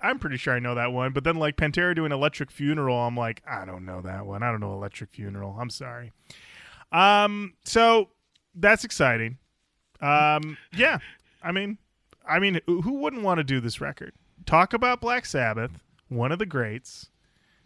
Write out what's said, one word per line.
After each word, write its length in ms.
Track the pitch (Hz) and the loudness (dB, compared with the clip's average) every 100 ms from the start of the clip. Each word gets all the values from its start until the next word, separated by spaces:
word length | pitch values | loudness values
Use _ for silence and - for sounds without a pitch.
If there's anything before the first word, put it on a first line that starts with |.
I'm 160 | 190 269 | -2 -2
pretty 160 | 160 127 | -4 -4
sure 160 | - | -2
I 60 | 123 | -2
know 160 | 123 120 | 0 -2
that 160 | 120 | -2
one." 220 | 123 131 | -2 -2
But 100 | 135 | 0
then, 140 | 139 165 | 0 0
like, 180 | 151 143 | 0 0
Pantera 400 | 151 143 180 165 | -2 2 0 0
doing 160 | 156 | 0
Electric 400 | 139 147 - 143 | 0 0 -2 -10
Funeral, 460 | - 143 156 135 123 | -4 -2 0 0 0
I'm 180 | 120 120 | 0 -2
like, 260 | 117 113 - | -4 -6 -8
"I 160 | 117 95 | -10 -10
don't 200 | 92 92 | -12 -12
know 160 | 92 | -10
that 240 | 92 92 101 | -10 -10 -8
one. 180 | 98 | -6
I 80 | 120 | -4
don't 80 | 110 | -2
know 140 | 104 | -4
Electric 380 | 98 101 - 107 | -6 -10 -12 -16
Funeral. 440 | - 101 101 98 101 | -14 -12 -10 -10 -10
I'm 100 | 120 | -10
sorry." 420 | - 131 120 120 - _ - - - - - - | -10 -12 -14 -16 -20 _ -20 -20 -20 -20 -20 -2
Um, 640 | 165 196 208 208 208 202 _ | 4 6 6 4 0 -10 _
so 460 | - 226 226 226 202 _ _ _ _ | 0 6 8 6 4 _ _ _ _
that's 300 | 180 202 220 | 2 4 4
exciting. 540 | 226 - 139 117 113 127 _ _ _ _ _ - | 2 2 2 2 -2 -8 _ _ _ _ _ -6
Um, 560 | 143 147 151 151 156 151 - 170 | 2 4 4 2 -2 -12 -10 0
yeah, 240 | 262 294 - - _ _ | 2 2 -6 -20 _ _
I 100 | 175 | -6
mean, 240 | 185 202 214 _ _ _ _ - | -4 -4 -8 _ _ _ _ -2
I 120 | 165 | 2
mean, 200 | 196 175 - | 2 2 0
who 320 | 175 180 277 | 0 0 -2
wouldn't 240 | 302 269 | -4 -2
wanna 220 | 202 175 139 | 0 0 0
do 160 | 135 | -2
this 180 | 117 - | -2 -6
record? 340 | 143 143 - - _ _ - | -8 -10 -14 -20 _ _ 2
Talk 280 | 165 190 | 4 4
about 260 | 233 247 247 | 2 0 0
Black 260 | 233 247 - | -2 -4 -2
Sabbath, 460 | 147 117 110 117 - _ _ - | -2 0 -2 -6 -8 _ _ -10
one 220 | 123 123 | -4 -2
of 40 | 170 | -2
the 60 | 208 | -2
greats. 640 | 165 113 110 - - - _ _ _ _ _ | -2 -4 -6 -14 -20 -20 _ _ _ _ _